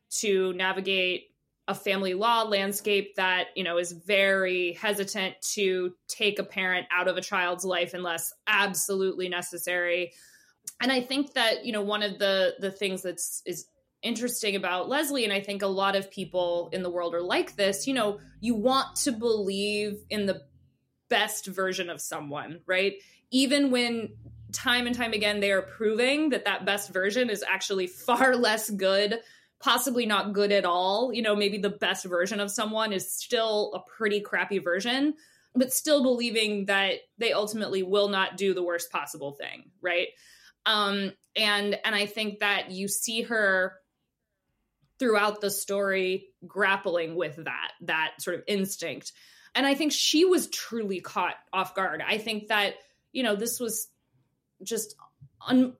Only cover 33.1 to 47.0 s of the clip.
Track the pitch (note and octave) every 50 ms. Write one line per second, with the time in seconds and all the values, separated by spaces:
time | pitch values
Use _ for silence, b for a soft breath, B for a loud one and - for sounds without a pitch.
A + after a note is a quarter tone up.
33.1 | - - - - B3 A3+ A3+ A3 G#3+ G#3 G3+ - - F#3 - - - - A3+ G#3
34.1 | G#3 G3+ G#3 - G#3 F3 F#3+ F#3+ G3+ F#3 D#3+ F3 F3 F#3+ G#3 A#3+ B3+ C4+ C#4+ D4+
35.1 | D4+ b b b b b b b b B3+ - A#3+ - - - D#4 D4 C#4+ B3 C4
36.1 | B3 A#3 A#3+ A#3 G#3 A3+ G#3+ G#3 G#3 G3+ G3 G3+ G3+ G3 G3 F#3+ E3+ - - _
37.1 | _ - A#3 A3 D3 F#3+ G#3+ G#3 A3 A3 G3+ - F#3+ F#3+ F#3 F3+ G3 G#3 G3+ G3+
38.1 | G3 F#3+ F#3+ - F#3 F#3+ G3 F#3+ F3+ F3+ F3 F3 E3+ E3+ - - - E3+ C#3+ -
39.1 | - D#3 C#3+ C#3+ C#3 - - - - - - - _ _ - F3+ F3 F3 - -
40.1 | B B B B B B B B B _ _ A3 A3 G#3 G3+ G3 G3+ G3+ G3 F#3
41.1 | - _ _ _ _ G#3+ A3 G#3 G#3 G3+ G3+ G#3 F#3+ - - A3 G#3+ G3+ G#3 G3+
42.1 | - A3+ G#3+ G#3 G3+ - G#3+ G3+ G3+ F#3 - - F#3 F#3 G3 G3 - - - A#3+
43.1 | A3 A3+ A#3 A#3 A#3 A3 G#3 G3 F#3+ F#3 F#3 G3 - - _ _ _ _ _ _
44.1 | _ _ _ _ _ _ _ _ _ _ _ _ _ _ _ _ _ - C4+ A#3
45.1 | G#3+ G3+ G#3 G#3+ G#3 - G3+ G3 G3 - - - G3 G3+ G3 G3 F#3+ F#3+ F#3 F#3
46.1 | F#3 F#3+ - - _ _ F3+ F3 - G3 G#3 F#3+ G3 G3 - F#3+ E3 F3